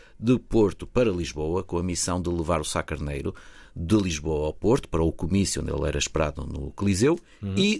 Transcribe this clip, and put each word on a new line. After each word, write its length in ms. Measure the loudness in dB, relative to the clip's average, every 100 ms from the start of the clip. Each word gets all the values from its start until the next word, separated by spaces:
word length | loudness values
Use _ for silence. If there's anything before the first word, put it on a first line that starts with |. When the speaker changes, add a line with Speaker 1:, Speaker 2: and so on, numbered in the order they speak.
| -20 -4
Speaker 1:
de 180 | 0 0
Porto 480 | 2 4 4 2 -4
para 260 | 0 2
Lisboa, 520 | 0 -4 -4 -2 -2
com 140 | -2 -2
a 60 |
missão 380 | -2 -2 -2 -2
de 80 | -2
levar 320 | -2 0 0
o 40 | 0
Sá 180 | -4
Carneiro 500 | -4 -6 -6 -6 -6 -8 -12 -20 -16 -8
de 200 | 2 2
Lisboa 500 | 2 -2 -2 -2 -2
ao 60 |
Porto, 340 | -2 2 2 2
para 140 | 0
o 80 | 0
comício 500 | 0 0 2 2 0
onde 100 | -2
ele 160 | -2 -2
era 100 | -2
esperado 480 | -2 0 -2 -2 -8
no 260 | -8 -8
Coliseu, 460 | -2 0 4 4 2 -2 -12
Speaker 2:
Uhum. 140 | -4 0
Speaker 1:
e 220 | 2 2